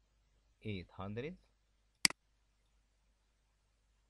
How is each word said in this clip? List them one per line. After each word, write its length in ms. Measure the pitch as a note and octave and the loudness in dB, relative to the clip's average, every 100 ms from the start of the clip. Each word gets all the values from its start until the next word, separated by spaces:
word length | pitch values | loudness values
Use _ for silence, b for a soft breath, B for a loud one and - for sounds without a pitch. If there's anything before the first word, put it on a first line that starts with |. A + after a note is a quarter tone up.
| - - - - - - G#2+ | -20 -20 -20 -20 -20 -8 -4
eight 260 | F#2+ E2+ - | -4 -4 -6
hundred 340 | G2 A2 D3 F#3 - - _ - - - - - _ - - _ - - _ _ - - - - - - - - - - - | -4 -2 -4 -6 -16 -20 _ -20 -20 2 2 2 _ -20 -20 _ -20 -20 _ _ -20 -20 -20 -20 -20 -20 -20 -20 -20 -20 -20